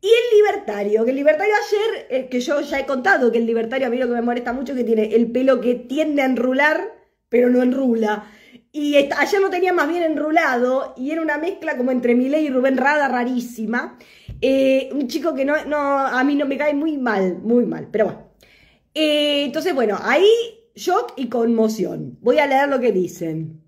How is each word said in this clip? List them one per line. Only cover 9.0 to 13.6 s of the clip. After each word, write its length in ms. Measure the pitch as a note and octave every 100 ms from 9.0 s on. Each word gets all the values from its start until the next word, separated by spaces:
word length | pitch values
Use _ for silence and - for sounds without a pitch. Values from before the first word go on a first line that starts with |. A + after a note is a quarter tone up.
| - D4
ayer 200 | C#4+ G4+
lo 100 | F#4+
tenía 220 | F4+ F4+
más 160 | F4 D4
bien 160 | F4
enrulado 920 | E4 D4 D4+ D#4 D#4+ B3 B3 C4 C4 -
y 140 | B3+
era 100 | D#4+
una 160 | D#4+ D4
mezcla 400 | E4 G4 D#4+ C#4
como 140 | B3
entre 240 | C4 A#3+
Milei 320 | A#3+ B3+ D4+ D4+
y 40 |
Rubén 260 | B3+ C4 C4
Rada 320 | C4+ D4 C#4
rarísima. 920 | A#3+ B3 B3+ - -